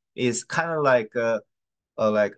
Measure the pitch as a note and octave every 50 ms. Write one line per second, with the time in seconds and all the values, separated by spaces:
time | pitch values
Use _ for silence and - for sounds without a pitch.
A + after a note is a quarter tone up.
0 | _ _ - - B2+ B2 A#2 A#2+ - - - D#3 E3 E3+ E3 D#3 D3 C3+ B2+ A#2+
1 | A2 A2 - B2 A#2 A#2 A2+ G#2 - _ _ _ _ _ _ _ _ _ - -
2 | A2 G#2+ G#2+ G#2+ G#2 G2+ -